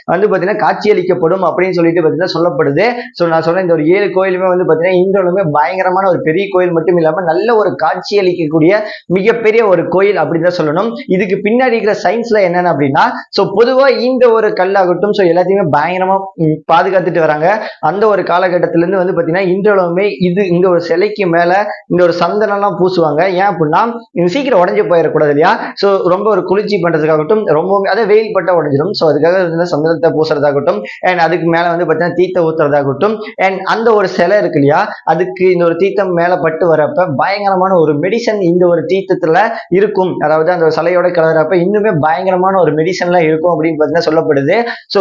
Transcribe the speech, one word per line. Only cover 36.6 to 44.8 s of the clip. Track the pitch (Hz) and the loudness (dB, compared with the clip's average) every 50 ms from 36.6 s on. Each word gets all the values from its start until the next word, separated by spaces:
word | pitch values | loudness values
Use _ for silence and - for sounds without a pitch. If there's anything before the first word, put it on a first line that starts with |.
| - | 0
வரப்ப | 170 156 156 151 143 147 170 180 175 143 | 2 2 2 0 0 0 -2 -2 -2 0
பயங்கரமான | 127 151 180 196 202 202 196 196 185 185 190 190 175 | -2 -2 -2 -2 -2 -2 0 0 0 0 2 2 2
ஒரு | 160 160 151 143 | 2 2 0 0
மெடிசன் | 156 190 214 233 233 226 214 208 190 | -2 -2 -2 -2 -2 -2 -2 0 0
இந்த | 170 170 180 180 | 0 2 2 2
ஒரு | 175 175 165 156 | 2 2 0 0
தீர்த்தத்துல | - 185 196 190 190 185 - - 156 160 180 208 226 226 - - - 175 | -2 -2 -2 0 -2 -2 -2 0 0 2 2 2 0 -2 -8 -6 -2 0
இருக்கும். | 185 196 196 - 196 185 175 156 160 | 0 0 0 0 0 -2 -2 -2 -2
அதாவது | 156 151 156 160 160 170 | 0 0 2 2 2 0
அந்த | 180 175 165 | 0 2 2
ஒரு | 160 156 | 0 2
சிலையோட | 160 160 170 180 175 180 180 175 | 0 0 0 0 2 0 2 2
கலர்றப்ப | 165 160 160 160 160 156 156 190 175 | 2 2 2 2 2 0 2 2 0
இன்னுமே | 170 185 208 214 202 220 190 151 | 0 2 0 0 0 0 0 0
பயங்கரமான | 139 156 190 180 190 190 185 180 185 190 190 190 | 0 0 -2 0 0 0 2 2 2 2 2 2
ஒரு | 175 151 147 | 2 2 2
மெடிசன்லாம் | 151 160 185 185 180 180 175 175 180 165 | 0 0 -2 -2 -2 -2 0 2 2 2
இருக்கும் | 156 160 156 156 175 170 | 2 0 0 0 0 0
அப்படின்னு | 151 160 170 160 147 | 0 0 -2 0 0
பாத்தீங்கன்னா | 151 139 151 170 165 170 | -2 0 0 0 0 2
சொல்லப்படுது. | 156 165 156 - 147 139 139 143 185 226 233 233 - - | 0 0 0 2 0 0 2 0 0 0 0 -4 -6 -12